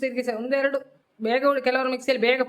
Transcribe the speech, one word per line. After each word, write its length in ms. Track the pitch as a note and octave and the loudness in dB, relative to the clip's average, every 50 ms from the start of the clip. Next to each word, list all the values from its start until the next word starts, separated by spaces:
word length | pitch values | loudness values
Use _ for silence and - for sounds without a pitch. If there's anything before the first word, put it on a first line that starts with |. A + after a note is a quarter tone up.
| C4+ | -4
ತಿರುಗಿಸಿ 300 | C4 A#3+ B3 A#3+ A#3+ A3+ G#3+ | -4 -2 -2 -4 -4 -4 -6
ಒಂದೆರಡು 380 | A#3 B3+ C4+ C#4 C4+ C#4 C4+ C#4 - - _ _ _ _ _ _ A3 A3 | -4 -2 -2 0 0 0 -2 -2 -6 -6 _ _ _ _ _ _ -2 0
ಬೇಗ 160 | A#3 C4 C4+ C#4+ | 0 2 2 2
ಉಡಿ. 100 | C#4 C4+ B3+ B3+ | 2 2 0 0
ಕೆಲವರು 220 | B3+ C4 C4 B3+ C4 | 0 0 0 0 -2
ಮಿಕ್ಸಿಯಲ್ಲಿ 280 | B3 B3 - C4+ A#3+ G#3 A#3 | -4 0 0 0 2 4 2
ಬೇಗ 140 | B3+ C4 B3+ | 2 2 0